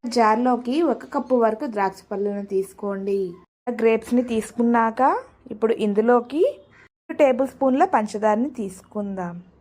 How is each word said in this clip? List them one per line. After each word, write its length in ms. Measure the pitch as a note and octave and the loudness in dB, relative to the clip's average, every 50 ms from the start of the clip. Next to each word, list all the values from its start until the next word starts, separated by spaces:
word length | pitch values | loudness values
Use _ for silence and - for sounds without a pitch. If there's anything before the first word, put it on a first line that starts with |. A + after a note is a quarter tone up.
| - A#3+ A3+ | -10 -2 0
జార్లోకి 600 | A#3+ A3+ G#3+ A3 A#3 B3 B3+ B3 A#3+ B3 A#3+ B3+ D#4 F4 D4+ | 2 4 4 4 2 2 0 0 0 -2 -2 -2 0 2 0
ఒక 120 | A3+ - - - | 0 -2 -6 -6
కప్పు 220 | - C#4+ B3 - B3+ B3 | -6 -6 -2 0 2 2
వరకు 220 | A3+ A3 A3 A3 D4 C#4 G#3+ | 2 2 0 -2 -6 -6 -2
ద్రాక్ష 260 | G#3 G3 F#3+ F#3+ - - _ | -2 -2 -2 -4 -8 -14 _
పళ్ళను 320 | G#3 G3 G3+ G3+ G3+ G3+ G3+ G3+ | -6 -4 -4 -4 -4 -6 -8 -4
తీసుకోండి. 680 | G3 F#3+ F#3+ G3 - - - G3+ G3 G3 G3 G3+ G3 G3 F#3+ F3+ E3+ F3+ - _ _ _ _ B3 A#3+ G#3+ | -2 -4 -4 -4 -10 -10 -8 -6 -6 -6 -4 -4 -2 -2 -4 -6 -8 -14 -20 _ _ _ _ -8 -4 0
గ్రేప్స్ని 420 | A3+ A3+ A3+ A3 A3 - A#3+ B3 B3 A#3+ | 2 2 2 2 0 0 0 0 0 0
తీసుకున్నాక 680 | A#3 A3 G#3+ - - - A#3 A#3 A#3 A#3 A3+ A3+ A3 - B3+ C#4+ F4+ A#4+ C5 - _ _ _ - | -2 -4 -4 -4 -4 0 2 2 4 2 2 0 2 2 2 2 2 0 -4 -10 _ _ _ -16
ఇప్పుడు 220 | A3+ - - A3 A3+ - A3 | -6 -4 -2 -2 0 0 0
ఇందులోకి 580 | G#3 G3+ G#3 A3 A#3 B3 A#3+ A#3+ A#3+ C4+ D#4 | 0 0 2 4 4 4 4 2 -2 -2 0
రెండు 720 | G4 C#5+ C#5 - - _ _ - - _ _ _ _ _ D#4+ - | 0 0 0 -6 -20 _ _ -20 -20 _ _ _ _ _ 2 4
టేబుల్ 280 | D4+ C4+ B3+ A3+ C4+ C4 | 4 4 4 2 0 -2
స్పూన్ల 320 | - - C4+ C4 B3+ C#4 F4 F#4+ F4 | -2 0 0 2 4 2 2 2 2
పంచదారని 560 | A#3 G#3+ G#3+ - G#3 G#3 G#3+ G#3 G#3+ B3 D4 - - | 0 0 -2 -6 0 2 2 2 2 0 -4 -4 -8
తీసుకుందాం. 800 | G#3 G3 F#3 - - _ - G#3+ G#3 G3+ G3 F#3+ F3+ F3 E3+ F3 F3+ - _ _ | -8 -8 -10 -14 -20 _ -10 -8 -8 -6 -8 -8 -8 -8 -10 -12 -16 -20 _ _